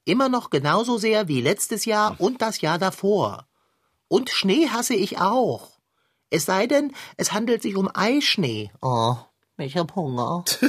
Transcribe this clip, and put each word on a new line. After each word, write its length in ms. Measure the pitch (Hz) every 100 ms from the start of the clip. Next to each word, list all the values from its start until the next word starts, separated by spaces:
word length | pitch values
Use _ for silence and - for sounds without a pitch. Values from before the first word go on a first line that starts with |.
immer 240 | - 226 262
noch 220 | 247 -
genauso 480 | 147 147 180 233 233
sehr 300 | 220 214 185
wie 140 | 135
letztes 440 | 123 208 - 214 220
Jahr 300 | 208 214 -
und 220 | 202 254
das 200 | 220 -
Jahr 180 | 156 165
davor. 680 | 185 - 196 202 110 95 - _ _ _ _ _ _
Und 240 | 196 247
Schnee 380 | - 190 254 302
hasse 260 | 226 233 220
ich 240 | 156 -
auch. 500 | 185 247 214 113 - _ _ _ _ _ _
Es 140 | 160 -
sei 200 | 190 247
denn, 280 | 285 294 - - -
es 140 | -
handelt 300 | 202 226 233
sich 140 | 233 190
um 140 | 190
Eischnee. 800 | - 208 285 269 - 139 107 107 -
Oh, 340 | 131 120 113 123 - _ _ -
ich 200 | 139 165
hab 180 | 165 196
Hunger. 480 | 151 123 117 170 175 -